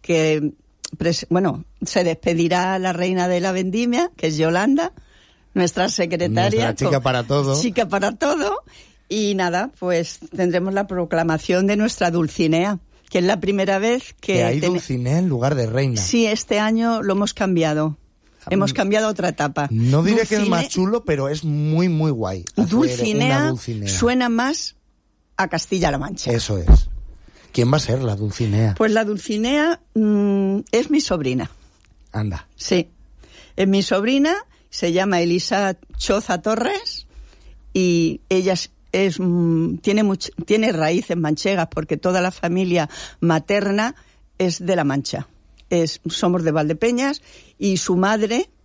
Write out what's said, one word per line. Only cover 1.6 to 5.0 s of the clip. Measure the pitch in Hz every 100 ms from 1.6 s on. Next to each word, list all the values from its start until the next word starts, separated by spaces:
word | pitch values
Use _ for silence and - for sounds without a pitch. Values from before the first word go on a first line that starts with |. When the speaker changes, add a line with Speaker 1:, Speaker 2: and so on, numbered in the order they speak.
| - -
Speaker 1:
se | - 208
despedirá | 175 160 170 170 170 180 185 190
la | 185
reina | 170 185 185 180
de | 180
la | 185
vendimia, | 185 190 202 240 247 349 -
que | 160
es | 151
Yolanda, | 160 175 214 277 339 -